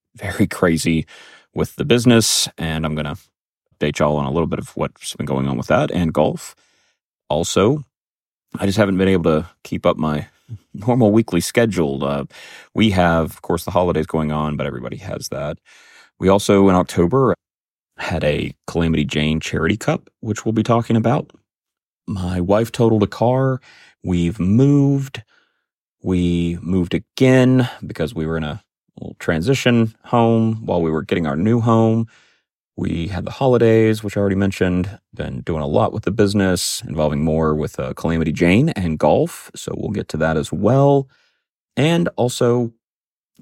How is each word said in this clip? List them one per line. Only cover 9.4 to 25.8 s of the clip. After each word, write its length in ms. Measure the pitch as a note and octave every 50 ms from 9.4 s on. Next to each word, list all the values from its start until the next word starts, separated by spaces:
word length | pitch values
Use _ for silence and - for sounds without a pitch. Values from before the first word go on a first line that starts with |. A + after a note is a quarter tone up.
| F2+ - _ _ -
keep 200 | - - - -
up 140 | F2+ - -
my 300 | D2+ D#2 D2+ D2+ D2+ - _ _ _ - A#2 - _ _ -
normal 380 | - G2+ B2 A#2+ B2+ A#2+ G#2 G#2
weekly 280 | A2+ A2 - - F2
schedule. 640 | E2+ - - A#2 A#2 A#2 F#2 F#2 E2 C#2+ C#2 C2+ C2+
Uh, 200 | C#2 C#2+ C#2+ C#2 - - - - - - - - _ _
we 160 | - G#2+ A2
have, 400 | F#2 F#2 F2 E2+ E2 E2 D#2+ D#2
of 100 | - -
course, 240 | - - F2 E2 -
the 60 | -
holidays 340 | F2 F2+ F#2 F2+ E2+ D#2 D#2
going 260 | - - E2 D#2 D2+
on, 240 | D2+ D2+ D2+ D2+ D2
but 120 | C#2 D2
everybody 320 | C#2+ - A#1+ A#1+ A#1 A#1 -
has 300 | - - - - - -
that. 300 | - C2+ C#2+ D2+ D#2+ - _ _ _ - _ _ - - - _ _ _
We 100 | - F#2
also, 400 | F#2+ G#2 - - G#2 G2 G2 G2
in 60 | F#2
October, 600 | F2+ F2+ - - F#2 F2 F2 G2+ C3+ C3+ A#2 F2 - _ _ _ _ _ _ _ _ _ _ _
had 260 | - - - F#2 D#2+ D2+
a 320 | D2 D2 D2 C#2 C2 C#2 - _
Calamity 400 | - - E2+ E2+ E2 D#2+ D2+ D2
Jane 340 | C2 - D2+ D2+ D#2 D#2+ D#2+
Charity 380 | - - - - D#2+ E2 G#2 G#2
Cup, 320 | - - D#3 - - _ _ _
which 240 | - A2+ G#2 - -
we'll 80 | A#2 A2
be 100 | A2+ A2
talking 340 | - A#2 A#2 A#2 - A#2
about. 360 | A2+ A2 A#2 C3 D3+ - - _ _ _ _ _ _ _ _ _ _ _ _ _ _ _
My 320 | - G#2+ F#2+ F#2 F2+ F#2 F2+
wife 320 | F2 F2 G2+ G#2+ A#2 A2+
totaled 320 | - - A#2+ A2+ A2 G#2+ G2+
a 40 |
car. 560 | F2+ - - A2 A#2+ B2+ C3 C3+ C3+ C3 B2+ - - - - - - _ _ -
We've 340 | - F2+ F2 E2+ E2+ - -
moved. 840 | F2 F#2 G2+ A#2+ C3+ C#3 C#3+ C#3+ C#3 C#3 C#3 C#3 C3+ C3+ - - - _ _ _ _ _ _ _ _ _ _ _